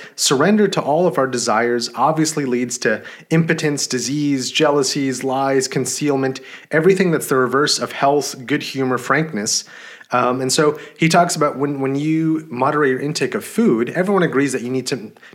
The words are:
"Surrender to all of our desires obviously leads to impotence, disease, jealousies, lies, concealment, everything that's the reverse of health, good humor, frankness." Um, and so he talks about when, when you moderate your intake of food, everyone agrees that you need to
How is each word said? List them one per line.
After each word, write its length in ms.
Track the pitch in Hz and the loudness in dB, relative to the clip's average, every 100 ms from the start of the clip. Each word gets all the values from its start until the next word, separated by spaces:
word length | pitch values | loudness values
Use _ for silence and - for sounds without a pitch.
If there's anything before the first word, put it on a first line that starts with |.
| - - | -12 -4
"Surrender 500 | - 135 170 214 202 | 0 2 4 4 2
to 120 | 160 | 0
all 260 | 135 151 180 | 0 2 2
of 120 | - | 2
our 80 | 131 | 0
desires 640 | 123 117 107 120 120 117 - | 0 0 2 2 0 -2 0
obviously 480 | 135 156 151 - 135 | 2 2 0 0 -2
leads 320 | 123 120 117 | -2 -2 -2
to 240 | 117 110 - - - | -2 -2 -6 -14 0
impotence, 560 | 165 165 160 151 143 - | 2 2 0 0 -2 -2
disease, 640 | 127 120 147 147 135 123 | -4 -2 -2 0 0 -2
jealousies, 680 | - 151 143 135 151 135 123 | 2 2 4 2 0 -2 -2
lies, 420 | 131 131 139 139 131 | -2 0 2 2 0
concealment, 720 | 147 127 - 147 135 135 131 - - - | -2 -2 -2 0 0 0 -4 -12 -18 -2
everything 400 | 156 165 190 185 | 2 4 4 2
that's 160 | 151 - | 0 0
the 80 | 131 | 2
reverse 420 | 127 135 147 - | 2 2 0 0
of 120 | 120 | -4
health, 540 | - 139 147 135 - 120 | 0 2 2 0 -8 -4
good 160 | 147 | -4
humor, 360 | - 135 131 123 | -4 -4 -2 -2
frankness." 680 | 123 139 160 107 107 - - - - - - | 0 0 0 -4 -4 -4 -6 -18 -20 -18 -4
Um, 280 | 123 123 127 | 0 0 0
and 120 | 131 | 0
so 260 | 143 151 - - - | 2 2 0 -10 -2
he 100 | 170 | 2
talks 260 | 180 175 | 4 2
about 240 | 160 147 127 | 2 -2 0
when, 220 | 143 139 | -4 -2
when 160 | 135 139 | -2 -2
you 500 | 156 160 160 160 156 | 0 0 0 -2 -4
moderate 420 | 120 135 151 143 | -2 0 2 2
your 100 | 131 | 0
intake 340 | 143 156 135 | -2 -2 -4
of 100 | 107 | -4
food, 460 | - - 226 113 123 | -6 0 2 2 0
everyone 320 | 165 185 196 | -2 0 2
agrees 300 | 160 131 139 | 2 0 0
that 100 | 131 | -2
you 80 | 120 | -4
need 160 | 131 127 | -4 -4
to 240 | 123 104 - - | -6 -8 -18 -20